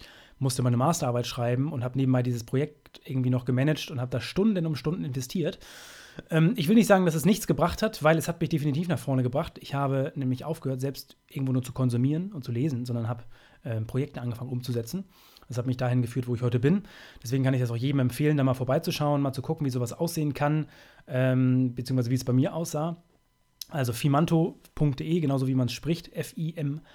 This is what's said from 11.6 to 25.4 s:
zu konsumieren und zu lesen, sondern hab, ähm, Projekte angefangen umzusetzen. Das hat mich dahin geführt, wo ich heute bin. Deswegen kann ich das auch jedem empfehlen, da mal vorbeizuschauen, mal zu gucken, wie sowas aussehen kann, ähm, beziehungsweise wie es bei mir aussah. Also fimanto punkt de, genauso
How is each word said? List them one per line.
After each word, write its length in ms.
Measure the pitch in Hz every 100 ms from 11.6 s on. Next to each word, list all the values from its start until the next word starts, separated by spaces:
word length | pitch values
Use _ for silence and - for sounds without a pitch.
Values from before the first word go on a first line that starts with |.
zu 100 | 123
konsumieren 600 | - 131 120 131 156 190
und 100 | 196
zu 80 | 123
lesen, 340 | 117 151 123 120
sondern 220 | 120 113
hab, 180 | 117 - - - - -
ähm, 220 | 113 110
Projekte 340 | 127 143 -
angefangen 300 | 120 117 123
umzusetzen. 540 | 123 127 117 113 185 190 _ - - -
Das 100 | 120
hat 80 | 131
mich 120 | 127
dahin 260 | 127 123
geführt, 240 | 117 - 123
wo 80 | 120
ich 80 |
heute 160 | 123 120
bin. 240 | 135 202 - - - -
Deswegen 200 | 117 135
kann 120 | 131 135
ich 60 |
das 100 | 123
auch 60 | 117
jedem 220 | 131 139
empfehlen, 380 | 127 127 151 147
da 60 |
mal 100 | 131
vorbeizuschauen, 680 | 123 123 143 170 - 147 143
mal 120 | 139
zu 80 | 131
gucken, 240 | - 156 143
wie 60 |
sowas 220 | 127 120
aussehen 420 | - 165 165 151 135
kann, 320 | 147 156 147 - - - -
ähm, 640 | 127 131 127 127 127 127
beziehungsweise 380 | 120 117 131 120
wie 40 | 127
es 100 | 123
bei 80 |
mir 200 | 123 156
aussah. 500 | 160 170 151 160 165 _ _ _ _ _ - -
Also 220 | 147 123
fimanto 680 | 117 147 139 165 160 175 - - -
punkt 240 | 151 131
de, 200 | 156 170
genauso 280 | 147 135